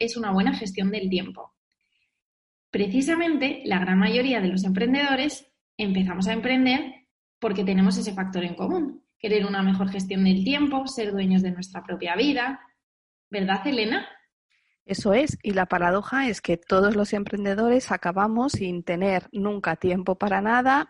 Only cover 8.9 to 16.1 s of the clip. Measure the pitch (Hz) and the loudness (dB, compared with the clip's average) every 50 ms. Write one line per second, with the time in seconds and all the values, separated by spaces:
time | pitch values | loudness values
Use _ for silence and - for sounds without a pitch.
8.9 | - - _ _ _ _ - 208 214 208 190 202 196 196 190 190 190 190 196 190 | -6 -12 _ _ _ _ -2 0 2 2 2 2 2 2 2 2 2 2 0 -2
9.9 | 196 196 190 - 190 190 190 190 185 185 190 262 285 294 294 277 269 269 269 262 | -2 -4 -6 -2 0 4 4 6 6 4 4 2 2 2 2 2 2 0 -2 -4
10.9 | - 240 214 208 202 196 190 190 185 185 185 180 175 180 185 185 185 175 - - | -4 -4 -4 -2 -2 0 2 4 4 4 4 2 -2 -6 -8 -10 -12 -12 -10 -8
11.9 | 180 175 180 170 175 202 269 294 262 247 240 262 269 - - _ _ _ _ _ | -8 -6 -4 -2 0 0 0 2 0 0 -2 -4 -6 -8 -14 _ _ _ _ _
12.9 | _ _ _ _ _ _ _ _ 202 202 190 185 190 190 - 285 262 233 214 220 | _ _ _ _ _ _ _ _ -4 -2 0 0 0 0 0 -2 -2 0 0 0
13.9 | 285 392 - - - _ _ _ _ _ _ _ _ _ _ _ _ _ _ - | -2 -4 -4 -8 -14 _ _ _ _ _ _ _ _ _ _ _ _ _ _ -8
14.9 | 196 - - 208 196 247 311 285 - - - 214 190 185 185 - 185 175 175 175 | -8 -2 0 2 2 2 2 0 -4 -6 -6 -4 -2 -2 0 0 0 0 2 2
15.9 | 185 208 202 - | 0 0 -2 -2